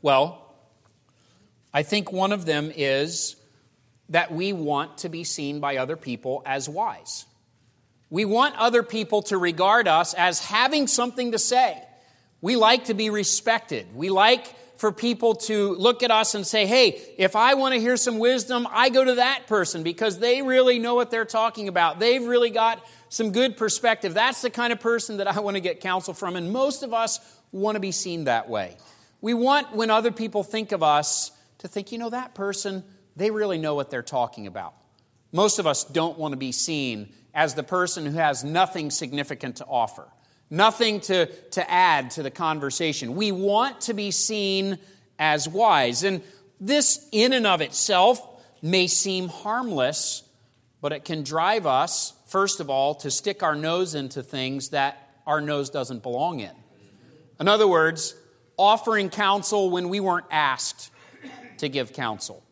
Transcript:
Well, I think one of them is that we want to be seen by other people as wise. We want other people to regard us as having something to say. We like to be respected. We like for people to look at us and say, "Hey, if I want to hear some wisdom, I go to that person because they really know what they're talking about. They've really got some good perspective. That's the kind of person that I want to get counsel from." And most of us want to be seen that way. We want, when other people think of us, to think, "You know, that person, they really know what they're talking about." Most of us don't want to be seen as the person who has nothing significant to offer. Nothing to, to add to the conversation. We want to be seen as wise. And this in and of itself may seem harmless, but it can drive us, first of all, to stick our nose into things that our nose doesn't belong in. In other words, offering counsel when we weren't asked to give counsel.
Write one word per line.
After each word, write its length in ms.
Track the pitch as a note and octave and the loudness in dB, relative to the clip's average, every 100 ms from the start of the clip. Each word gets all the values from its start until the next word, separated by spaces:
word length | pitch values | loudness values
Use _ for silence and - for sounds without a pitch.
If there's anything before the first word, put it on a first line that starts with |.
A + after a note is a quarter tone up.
Well, 520 | D3 C3+ D3+ F3 - _ _ _ _ _ _ _ _ _ _ _ _ | 4 4 2 -4 -20 _ _ _ _ _ _ _ _ _ _ _ _
I 80 | C#3+ | -2
think 280 | D3+ G#3 F3 | 0 -2 -2
one 220 | F#3 F#3+ | -2 0
of 140 | G3+ E3 | 0 0
them 260 | D3 D3+ | -2 -2
is 640 | D#3 C#3 C3+ D#3 E3+ - - _ _ _ _ _ _ _ | -2 0 2 0 -4 -6 -8 _ _ _ _ _ _ _
that 240 | E3 E3 | 0 0
we 220 | E3 F#3+ | -4 -4
want 440 | F#3+ D3+ C#3+ D#3+ - | -4 -2 -2 -2 -8
to 120 | F3 | -10
be 120 | E3 | -8
seen 360 | E3+ - C#3+ D3 | -8 -6 -6 -4
by 160 | C#3+ C3+ | -4 -2
other 200 | C3 D#3+ | -4 -6
people 460 | C#3 A#2 C3 C3+ C#3 | -8 -8 -6 -6 -4
as 220 | C3+ C3+ | -6 -6
wise. 580 | D#3 A3 A2 - - - _ _ _ _ _ _ _ _ | -6 -6 -6 -12 -14 -14 _ _ _ _ _ _ _ _
We 160 | E3+ | -4
want 320 | G#3 A3 C#4+ - | 0 2 2 2
other 260 | A#3 A#3+ | 2 4
people 400 | A#3 A3 G#3+ G#3 | 2 -4 0 0
to 120 | G3+ G3 | 0 0
regard 500 | F3 E3 F#3+ A3+ G#3 | 0 2 4 4 6
us 280 | D#3+ F3 | 4 2
as 260 | F3+ F3+ E3+ | 2 2 2
having 460 | - G#3+ C4 D4+ C#4 | -2 2 2 2 2
something 460 | - B3 B3+ B3 | 0 0 -2 -4
to 60 | A3 | -2
say. 420 | - B3 B3 E3 - - _ _ _ _ | 2 2 2 0 -14 -20 _ _ _ _
We 160 | F3+ B3 | -2 4
like 300 | A3 B3 A#3+ | 6 4 2
to 80 | |
be 160 | G#3 G#3+ | -2 -2
respected. 840 | G#3 G3 - - A3+ - B2 F#2 | -2 0 -2 0 -2 -2 -10 -10
We 140 | A2 F3 | -8 -2
like 480 | F#3+ G#3+ B3 - - - - | 4 6 6 0 -20 -20 -2
for 120 | G#3+ | -2
people 440 | - A#3+ A#3+ A#3 | 0 -2 0 0
to 400 | A3+ - G#3+ G3+ | 0 -2 0 0
look 280 | F3+ G#3+ A#3+ | 2 2 2
at 80 | A#3+ | 2
us 240 | G#3+ A3 | 4 2
and 120 | G#3+ F#3 | 0 0
say, 180 | A3 | 0
"Hey, 340 | G3 B3 A#3+ - - - | 4 6 6 4 -14 0
if 180 | F#3+ G#3+ | 0 4
I 160 | A#3+ | 4
want 220 | C#4 C4 | 4 2
to 60 | B3+ | 2
hear 180 | A3+ B3 | 2 0
some 200 | - A3 | 0 2
wisdom, 480 | A#3 B3+ G#3+ B3 A#3+ | 2 2 0 -4 -2
I 180 | G#3+ C4 | 2 4
go 160 | B3+ | 6
to 120 | C4 B3 | 4 4
that 300 | B3 C4+ - | 2 0 0
person 360 | G#3+ F3 E3+ | 0 0 -2
because 360 | D#3+ E3+ A3 F3+ | -6 -2 -2 0
they 220 | A#3 B3+ | 0 2
really 380 | C4+ B3+ B3+ B3 | 4 6 6 4
know 160 | A#3 | 2
what 160 | A#3+ A#3+ | 0 0
they're 160 | A#3 A3 | -2 -2
talking 420 | A3+ A3+ A3+ G3+ | 0 0 -2 -2
about. 320 | F3 E3 E3 | 2 2 4
They've 240 | A3+ C4 | 2 2
really 240 | A#3 A#3+ A#3+ | 2 2 2
got 340 | A3 A3+ A3+ - - _ | 2 0 0 -10 -20 _
some 200 | - A3 | -4 -2
good 280 | G3 C4 - | 2 0 2
perspective. 560 | A3 - A#3 A3 G3 | -2 2 2 0 -2
That's 260 | E3+ A#3+ B3+ | 0 0 0
the 80 | B3 | -4
kind 240 | - A#3+ | -2 -2
of 80 | A#3 | 0
person 380 | A3+ A#3 - G#3 | 0 -2 -2 -4
that 100 | G3 | -2
I 120 | F#3+ | -2
want 160 | G#3 G3 | -2 -2
to 40 | |
get 220 | F3+ E3+ | -4 -6
counsel 320 | F#3+ F#3 F#3 | -4 -4 -4
from." 200 | E3 F#3 | -8 -6
And 160 | F3+ E3+ | -6 -6
most 320 | A3+ C4+ C4+ | -2 -2 -2
of 120 | C4+ | -4
us 260 | A3+ A3+ - - _ _ | -2 -2 -4 -10 _ _
want 240 | F#3+ G#3 G#3+ | -4 -2 -2
to 40 | |
be 120 | F#3+ | -4
seen 320 | E3+ F#3+ E3+ | -6 -6 -4
that 240 | C#3+ A#2 G#2+ | 0 0 0
way. 300 | A2 F2+ - - - _ _ | -6 -6 -12 -20 -20 _ _
We 140 | G#3+ | -4
want, 420 | A#3 B3 C#4+ C4+ A3 | 0 2 2 0 -4
when 140 | A3+ | 2
other 200 | A3 A3+ | 2 2
people 320 | A3+ A3 G#3 | -2 -4 -4
think 300 | F#3+ A3 A3 | -4 -6 -4
of 100 | G3 | 0
us, 480 | D#3+ D3 D3 - - _ _ _ | 2 2 2 -4 -6 _ _ _
to 100 | F#3 | -10
think, 240 | - G3+ | -10 -8
"You 60 | A#3 | -10
know, 100 | A#3 | -8
that 260 | A#3+ B3+ | -8 -10
person, 480 | - G3 G3 G3+ F#3+ - - _ - | -6 -6 -4 -6 -8 -10 -20 _ -2
they 140 | G#3 | -2
really 280 | G#3+ G#3 E3+ | 0 -2 -2
know 160 | D#3 | -2
what 160 | D3 C3+ | -2 -2
they're 120 | C3 | -6
talking 440 | A#2 C3+ A#2+ - G2+ | -4 -2 -2 -4 -12
about." 260 | F#2 F2 _ _ _ _ _ _ | -10 -12 _ _ _ _ _ _
Most 280 | D#3+ G#3 G#3 | 0 2 2
of 80 | E3 | 0
us 180 | C#3 | -2
don't 340 | - D3 E3 E3 | -2 -2 -2 -4
want 140 | D#3 | -8
to 60 | C3+ | -6
be 140 | C3+ | -8
seen 600 | B2 - D3+ C3 G#2+ G#2 _ _ | -6 -4 -4 -4 -6 -12 _ _
as 180 | D3+ D#3 | 0 0
the 100 | D#3 | 0
person 440 | C#3+ F#3 F3+ - D3 | -4 -2 -2 -2 -6
who 100 | D#3 | 0
has 260 | D#3 C3+ | 0 0
nothing 480 | C#3 E3 F#3 F#3 D3+ | -2 0 0 0 -6
significant 680 | - C#3 C#3+ C#3+ C3+ C3 B2 | -6 -6 -6 -6 -8 -10 -12
to 100 | - | -6
offer. 420 | C3 A#2 - - _ _ _ _ | -2 -2 -6 -20 _ _ _ _
Nothing 500 | D#3 G#3+ A3 A#3 G#3 | 4 4 4 0 0
to, 240 | - F#3 E3 | -2 0 0
to 440 | - - - F3 | -4 -8 -6 0
add 400 | F3+ F#3 D3+ B2+ | 2 4 4 0
to 120 | E3 | -8
the 60 | C#3 | -10
conversation. 840 | - E3 D#3 C#3 - E3 D3 B2 | -4 -4 -2 -4 -4 -4 -4 -6
We 160 | D3 G#3 | -2 -2
want 520 | F#3 G3 G#3 C4 - | 0 0 2 0 -4
to 120 | - | -6
be 160 | G#3+ G3+ | -4 -4
seen 680 | F3+ - G#3+ G3 F#3+ G3 F#3+ - - _ _ | -2 -2 -2 -2 -2 -2 -6 -12 -20 _ _
as 320 | D#3 D3+ D3+ | 0 0 -2
wise. 540 | F3+ A3+ E3 B2 A#2+ | 2 4 4 2 0
And 200 | F#3+ F#3 - - _ _ | -2 -2 -8 -20 _ _
this 460 | F#3+ D4 - - - | 0 2 2 0 -2
in 200 | G#3+ A#3+ | 2 2
and 140 | C4 A3 | 4 2
of 140 | F3 | 2
itself 600 | D3+ - - F#3 G3 B3 - - - _ | 0 -2 2 4 6 4 -2 -20 -20 _
may 280 | D#3 F#3 F3+ | 0 2 2
seem 400 | - G3 F#3 F3+ | 2 0 -2 -4
harmless, 960 | - G#3 A3+ B3+ E3 B2+ D#3 - - - _ _ _ _ _ | -8 -4 -4 -2 0 0 0 -6 -8 -12 _ _ _ _ _
but 120 | C#3+ | -8
it 120 | D3+ | -6
can 180 | - D#3 | -8 -8
drive 440 | C#3 D#3+ F3 A3 E3+ | -4 -2 0 0 2
us, 480 | C3 E3+ - - - - | 2 2 -2 -6 -12 -4
first 320 | F#3+ G3 - | 0 0 -2
of 100 | D3 | -2
all, 280 | C3+ C#3 D3 | 0 0 -2
to 140 | C#3+ | -4
stick 300 | C3 G3+ G3 | -4 -4 -2
our 120 | E3+ | 0
nose 400 | D3 D#3 F3 F#3 | 0 -2 -2 -2
into 280 | D3+ C3+ C#3 | -4 -8 -10
things 460 | C3 C3+ C3 C3+ C3+ | -10 -6 -4 -6 -4
that 380 | D3 C#3 - - _ - | -2 -2 -2 -20 _ -2
our 140 | D3+ | -2
nose 300 | D3 D3 C3+ | 0 -4 -4
doesn't 320 | D3 B2+ B2 | -6 -6 -8
belong 380 | B2 A#2+ E3 D#3+ | -6 -4 -4 -4
in. 100 | G2 D2 _ _ - _ - - _ _ | -10 -14 _ _ -20 _ -20 -20 _ _
In 80 | D#3+ | 2
other 220 | G#3+ G#3+ | 6 6
words, 460 | E3+ D#3+ E3 - - _ _ _ - | 6 4 0 -8 -10 _ _ _ 2
offering 500 | G3 A3 A#3 A3 F#3+ | 4 4 2 0 0
counsel 600 | - G3+ G3+ F3+ G#3 F#3+ | 0 0 2 0 0 2
when 180 | F3+ F3+ | 0 -2
we 120 | G3+ | -2
weren't 260 | F#3+ F3 - | 0 -2 0
asked 600 | D#3 D3 B2+ - - - _ - - - - - - | 0 0 0 -6 -8 -16 _ -20 -20 -20 -20 -20 -8
to 100 | D3+ | -6
give 240 | C3+ A#2+ | -4 -6
counsel. 500 | - A#2+ G#2+ - E2 _ | -4 -6 -6 -10 -14 _